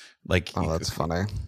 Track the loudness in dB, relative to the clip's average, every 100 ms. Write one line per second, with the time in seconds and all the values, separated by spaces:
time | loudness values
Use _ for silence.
0 | -20 _ 2 2 2 0 2 2 0 -2
1 | 0 0 -2 -4